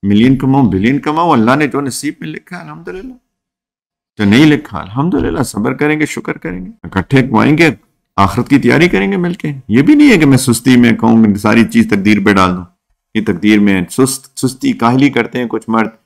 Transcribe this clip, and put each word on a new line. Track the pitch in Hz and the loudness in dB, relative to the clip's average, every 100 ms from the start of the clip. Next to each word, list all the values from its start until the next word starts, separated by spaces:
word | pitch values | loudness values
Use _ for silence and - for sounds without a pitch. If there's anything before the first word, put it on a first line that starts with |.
| 98 | 0
मिलियन | 101 123 135 | 2 2 2
कमाऊँ, | 135 135 123 | 0 2 2
बिलियन | 92 107 139 | 0 0 -2
कमाऊँ, | 151 151 170 | -4 -2 0
अल्लाह | 139 110 135 | 2 2 0
ने | 147 | 0
जो | 131 | -4
नसीब | 139 - 143 156 | -8 -8 -10 -10
में | 160 | -14
लिखा | 151 _ 175 | -14 _ -20
है, | |
अल्हम्दुलिल्लाह। | 160 156 170 185 254 247 _ _ _ _ _ _ _ _ _ - | -18 -18 -16 -16 -16 -20 _ _ _ _ _ _ _ _ _ -4
जो | 101 | 2
नहीं | 113 156 | 4 4
लिखा, | 147 - 82 | 2 -4 -14
अल्हम्दुलिल्लाह, | 90 110 160 202 - - | -10 -6 -4 -2 -4 -4
सब्र | 127 - 113 | -6 -4 -6
करेंगे, | 131 147 156 151 | -4 -2 -2 -4
शुक्र | - - - | -6 -10 -10
करेंगे, | 160 180 92 226 87 | -10 -12 -14 -16 -6
इकट्ठे | 95 87 135 | -6 0 0
कमाएंगे, | 117 107 117 151 165 117 _ _ _ - | 0 0 2 2 0 -2 _ _ _ 0
आखिरत | 98 - - | 0 0 0
की | 135 | 2
तैयारी | 113 127 175 | 2 2 2
करेंगे | 190 196 196 | 0 -2 -2
मिलके। | 175 175 156 | -4 -6 -8
ये | 139 - 110 | -10 -2 0
भी | 160 302 | 4 4
नहीं | 294 | 6
है | 208 | 4
कि | 151 | 4
मैं | 131 | 2
सुस्ती | - 113 - 123 | 2 -2 2 4
में | 120 107 | 4 2
कहूँ, | 113 113 110 101 | 2 4 4 2
सारी | 104 110 110 | 0 0 0
चीज | 117 110 | 0 0
तकदीर | 104 98 104 | 0 0 2
पे | 98 | 2
डाल | 95 92 | 2 2
दूँ, | 92 87 _ _ _ _ 110 | -2 -10 _ _ _ _ -6
ये | |
तकदीर | 107 90 107 107 | -4 -2 2 2
में | 101 95 87 | 2 0 -2
सुस्त, | - 131 - _ - | -2 -2 -2 _ -6
सुस्ती, | 131 127 139 | -6 -4 -6
काहली | 110 117 131 139 | -2 0 2 0
करते | 127 110 127 | 0 -4 -6
हैं | 120 | -6
कुछ | 110 - | -8 -4
मर्द। | 113 107 _ | -4 -4 _